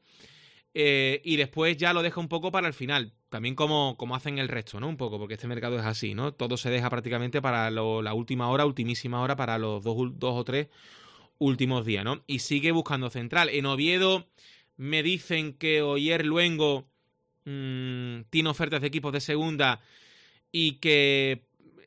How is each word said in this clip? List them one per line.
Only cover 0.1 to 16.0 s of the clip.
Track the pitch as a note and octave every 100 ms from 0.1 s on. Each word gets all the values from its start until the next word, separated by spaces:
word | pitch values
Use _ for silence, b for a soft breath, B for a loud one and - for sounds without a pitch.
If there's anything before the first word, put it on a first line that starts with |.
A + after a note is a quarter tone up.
| B B B B B _
Eh, | D#3 D3 C#3 C3+ C#3
y | E3+ D3+
después | C3+ D#3 D#3+ D3
ya | F3
lo | F3
deja | E3+ E3+
un | E3
poco | E3 F3+
para | F#3 E3+
el |
final, | C3 C3 C#3+ A2 - _
también | A2+ A#2+ C3
como, | D3+ D3+ C#3 A#2+
como | A#2+
hacen | B2+ D3 C#3+
el | C3
resto, | A#2 G#2+ G#2
¿no? | C#3+
Un | C#3
poco, | A#2+ G#2
porque | G#2 G#2+
este | A#2+
mercado | A#2+ A#2+ A#2+
es | A2
así, | G#2+ G#2+
¿no? | G#2 C#3+
Todo | - B2 B2
se | A#2+
deja | B2 B2
prácticamente | A#2+ A#2 A#2+ B2 C#3+
para | C3 A#2 A2+
lo, | A2+ A2 A2
la | A2
última | A2 A#2+ B2+ A#2+
hora, | C3+ D3
ultimísima | C3 A#2 A#2 B2 B2
hora, | B2+ C#3
para | A#2+ A2+
los | A2 G#2 G#2+
dos | A2+
ul-, | B2+ C3
dos | B2+ A#2+
o |
tres | A#2+ C3+ D3 B B B B B B -
últimos | C#3 B2 C3 B2+ A2+
días, | G2+
¿no? | G#2+ C#3+ -
Y | C3+
sigue | - C#3+ D#3
buscando | E3 D3+ C3+ B2
central. | B2 A#2+ E3+ D#3+
En | C#3+ C#3
Oviedo | C3+ D#3 F3+ F#3+ F#3+ F3 B B B B -
me | C#3 D#3
dicen | D#3 F#3 - E3 D#3
que | C3+ D#3+ D3+
Oyer | D3 C#3+